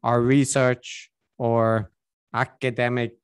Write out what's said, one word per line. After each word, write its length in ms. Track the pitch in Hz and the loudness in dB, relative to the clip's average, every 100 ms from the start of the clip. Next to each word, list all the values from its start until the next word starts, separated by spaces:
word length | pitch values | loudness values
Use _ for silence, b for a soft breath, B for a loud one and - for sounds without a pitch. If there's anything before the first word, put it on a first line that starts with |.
our 180 | 117 120 | 0 0
research 880 | 120 139 131 139 127 123 - - - _ _ _ | 2 2 2 2 0 0 -6 -18 -20 _ _ _
or 540 | 120 117 113 113 101 _ _ _ _ | 0 2 2 0 -2 _ _ _ _
academic 840 | 117 127 _ 131 120 120 123 117 117 | -4 -4 _ -6 -2 -2 -2 -4 -8